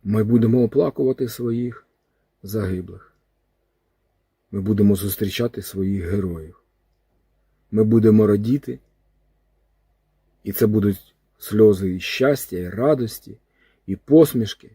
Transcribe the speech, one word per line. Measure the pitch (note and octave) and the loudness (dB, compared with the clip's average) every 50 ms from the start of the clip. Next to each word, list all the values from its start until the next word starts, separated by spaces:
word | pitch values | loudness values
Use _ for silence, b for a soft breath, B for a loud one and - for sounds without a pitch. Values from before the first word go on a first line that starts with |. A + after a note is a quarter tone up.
| _ | _
Ми | G2 G#2+ A2 G#2+ | -2 0 0 0
будемо | G#2+ A#2+ A#2+ A2 A2 A#2 B2+ | 2 2 2 4 4 2 2
оплакувати | A#2+ A2 - C#3 E3+ D#3 - - C#3 C3 C3 - C3+ A#2 | 0 2 0 0 0 0 -2 -2 -2 -2 -2 -2 -6 -8
своїх | - - A#2+ A#2 A#2 A#2+ B2 B2 A#2 - _ _ _ _ _ _ _ _ _ _ _ _ | -6 -8 -6 -6 -4 -4 -6 -8 -10 -14 _ _ _ _ _ _ _ _ _ _ _ _
загиблих. | - F#2+ G#2 A2 G2+ F#2 F#2+ F#2 F2+ F2+ F#2 F#2 - _ _ _ _ _ _ _ _ _ _ _ _ _ _ _ _ _ _ _ _ _ _ _ _ _ _ _ _ _ | -16 -8 -6 -6 -4 -4 -6 -8 -10 -14 -18 -20 -20 _ _ _ _ _ _ _ _ _ _ _ _ _ _ _ _ _ _ _ _ _ _ _ _ _ _ _ _ _
Ми | - G2+ | -10 -6
будемо | F#2+ G#2 G#2+ G2+ G#2 G2+ G2+ | -2 -2 2 4 4 4 4
зустрічати | F#2+ G2+ G2+ F#2+ - A2 G2 - - A#2+ A#2+ - - | 2 -2 -6 -4 -4 -6 -6 -4 -4 -4 -4 -4 -8
своїх | G2 - - F#2+ F#2+ F#2+ G2 F#2+ F2 | -16 -12 -8 -6 -4 -4 -4 -4 -4
героїв. | F2 G2 G2+ F#2+ F#2 E2+ D#2+ D#2 D#2+ - _ _ _ _ _ _ _ _ _ _ _ _ _ _ _ _ _ _ _ _ _ _ _ | -4 -4 -4 -4 -6 -8 -10 -14 -18 -20 _ _ _ _ _ _ _ _ _ _ _ _ _ _ _ _ _ _ _ _ _ _ _
Ми | - G#2+ A2 | 0 0 2
будемо | A2 A2+ A2+ G#2+ A2 G#2+ G#2+ G#2+ | 4 4 4 6 6 6 6 4
радіти. | G#2 G#2 G2+ G#2 A2+ C3 C#3+ - - - - _ _ _ _ _ _ _ _ _ _ _ _ _ _ _ _ _ _ _ _ _ _ _ _ _ _ _ _ _ _ _ _ | 4 2 0 0 -2 -4 -4 -4 -10 -14 -14 _ _ _ _ _ _ _ _ _ _ _ _ _ _ _ _ _ _ _ _ _ _ _ _ _ _ _ _ _ _ _ _
І | _ G2+ | _ -10
це | G2 - A#2 | -2 0 0
будуть | G#2+ G#2+ A2 G2+ G#2 G2 - - _ _ _ _ _ _ _ | 2 2 2 0 0 -2 -4 -10 _ _ _ _ _ _ _
сльози | - - G2+ G#2+ A2 G#2+ - F#2 G2 F#2 F#2 | -12 -6 4 6 6 6 6 4 -2 -4 -6
і | F2+ | -6
щастя, | F2+ - - - B2+ C3+ C#3+ C3+ - - F#2 F2 | -8 -8 -4 0 0 0 0 -2 -4 -10 -10 -10
і | F2+ F2+ | -8 -8
радості, | F#2 G2+ B2 D3 D#3 C3 B2 A2 - - _ - G#2+ _ _ _ _ _ _ _ _ _ _ | -6 -2 0 0 0 0 -2 -8 -8 -14 _ -20 -20 _ _ _ _ _ _ _ _ _ _
і | - G2 | -10 -10
посмішки | - _ - C#3+ D#3+ D#3+ - - B2+ A2+ G2+ - _ - - | -10 _ 4 6 6 6 6 2 -4 -4 -4 -8 _ -20 -20